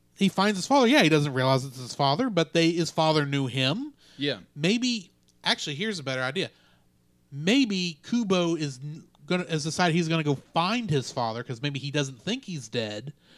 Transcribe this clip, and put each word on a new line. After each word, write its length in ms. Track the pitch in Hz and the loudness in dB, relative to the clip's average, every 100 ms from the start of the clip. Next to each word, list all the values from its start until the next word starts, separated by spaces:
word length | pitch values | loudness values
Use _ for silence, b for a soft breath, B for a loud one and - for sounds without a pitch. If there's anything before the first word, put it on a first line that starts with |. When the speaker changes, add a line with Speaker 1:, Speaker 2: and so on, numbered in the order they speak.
| _ - | _ 0
Speaker 1:
He 140 | 196 | 0
finds 280 | - 202 190 | 2 2 2
his 80 | - | 2
father. 220 | 277 233 | 4 6
Yeah, 160 | 294 | 6
he 60 | 160 | 6
doesn't 240 | 156 147 | 4 2
realize 300 | 131 131 135 | 0 2 2
it's 140 | 135 123 | 0 -12
his 140 | 123 | -10
father, 360 | - 139 151 262 | 0 0 2 0
but 220 | 170 160 | 0 0
they, 180 | 170 165 | 2 2
his 180 | 170 160 | 2 -2
father 340 | - 160 156 143 | 0 2 2 2
knew 200 | 139 131 | -2 -2
him. 480 | 135 131 202 294 - b b | 0 0 0 -6 -12 b b
Speaker 2:
Yeah. 220 | 143 104 - 143 | -6 -6 -10 -4
Speaker 1:
Maybe, 560 | 165 233 247 226 175 _ _ _ | 0 2 0 -4 -8 _ _ _
actually, 320 | - 233 160 143 | -4 -2 -4 -6
here's 240 | 220 180 | -6 -6
a 40 | |
better 180 | 135 131 | -4 -4
idea. 260 | 131 165 139 b b b b _ _ _ _ | -2 -4 -6 b b b b _ _ _ _
Maybe 680 | 139 165 269 240 190 175 156 - | -6 2 2 2 0 -4 -6 -2
Kubo 480 | 240 208 185 170 165 | 0 2 2 2 0
is 240 | 147 127 | -4 -6
n-, 200 | 147 165 - _ 143 | -12 -14 -18 _ -4
gonna, 200 | 180 175 | -4 -2
has 140 | 160 | -2
decided 320 | 156 165 175 170 | -2 2 2 2
he's 120 | 160 | 2
gonna 160 | 165 | 0
go 120 | 147 139 - | 0 -2 -2
find 360 | 165 180 240 214 | -2 0 0 0
his 220 | 143 - | -2 -2
father, 320 | 131 113 113 | -4 -4 -4
'cause 180 | 123 117 | -8 -6
maybe 180 | 143 139 | -6 -6
he 120 | 139 | -4
doesn't 300 | 147 135 123 | -4 -4 -6
think 240 | 170 254 - | -8 -8 -8
he's 220 | 160 - | -12 -8
dead 460 | 120 107 107 135 - b | -6 -6 -8 -12 -16 b